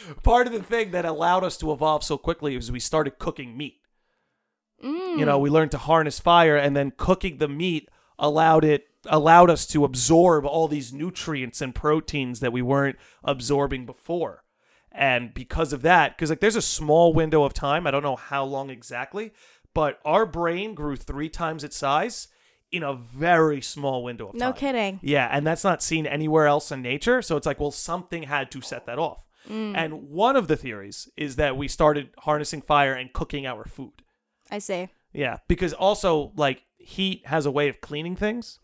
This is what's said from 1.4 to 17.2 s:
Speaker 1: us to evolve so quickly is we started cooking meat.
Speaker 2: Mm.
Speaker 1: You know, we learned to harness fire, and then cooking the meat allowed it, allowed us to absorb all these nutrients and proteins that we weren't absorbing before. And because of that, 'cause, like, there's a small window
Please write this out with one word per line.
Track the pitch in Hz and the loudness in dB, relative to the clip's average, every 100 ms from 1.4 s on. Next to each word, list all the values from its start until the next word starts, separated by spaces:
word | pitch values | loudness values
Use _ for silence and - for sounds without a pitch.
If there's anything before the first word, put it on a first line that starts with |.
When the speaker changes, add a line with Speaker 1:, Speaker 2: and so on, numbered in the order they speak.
Speaker 1:
us | 180 - | 0 -4
to | 156 | -6
evolve | 143 156 151 | -2 0 0
so | - 143 | -2 -4
quickly | - 170 147 123 | -4 -4 -4 -6
is | 117 | -6
we | 123 | -8
started | - 160 143 - | -2 0 -2 -4
cooking | 170 156 123 120 | -8 -8 -12 -12
meat. | 147 - _ _ _ _ _ _ _ _ _ _ | -14 -14 _ _ _ _ _ _ _ _ _ _
Speaker 2:
Mm. | 254 330 370 226 | -8 -6 -4 0
Speaker 1:
You | 151 | 2
know, | 143 | 2
we | 143 | 4
learned | 156 156 | 2 2
to | 139 | -2
harness | 147 160 151 - | 2 2 2 0
fire, | 175 170 165 147 | 4 6 6 4
and | 143 143 | 2 0
then | 143 - | -2 -2
cooking | - 185 190 139 | 0 0 0 -4
the | 151 | -4
meat | 143 180 160 - _ _ - | -2 -2 -2 -6 _ _ -2
allowed | 151 151 160 160 | 0 4 6 6
it, | 156 143 - _ 214 | 6 2 -2 _ 0
allowed | 156 156 170 180 | 2 8 10 10
us | 151 - | 6 0
to | 151 143 | 2 2
absorb | 127 123 165 180 156 139 | 2 4 6 8 4 2
all | 160 160 | 0 0
these | 147 120 | -2 -6
nutrients | 135 175 - - 143 123 - | -8 -8 -8 -8 -6 -6 -8
and | 135 | -8
proteins | - 151 156 - 147 127 117 | -4 0 0 -2 -6 -6 -4
that | 127 | -2
we | 127 | -2
weren't | 123 139 139 - _ _ | 0 0 0 -4 _ _
absorbing | - 135 113 143 139 131 120 | -4 -4 0 0 0 -4 -10
before. | 127 - 175 131 - _ _ _ _ _ | -16 -6 -4 -4 -8 _ _ _ _ _
And | - 139 123 120 | -2 0 2 -2
because | - 123 160 151 | -10 -8 -2 -2
of | 139 | 0
that, | 156 175 143 - | 4 4 4 -2
'cause, | 151 | -4
like, | 160 | 0
there's | 214 208 | 2 0
a | |
small | - - 151 160 170 | -2 -4 2 6 6
window | 165 | 4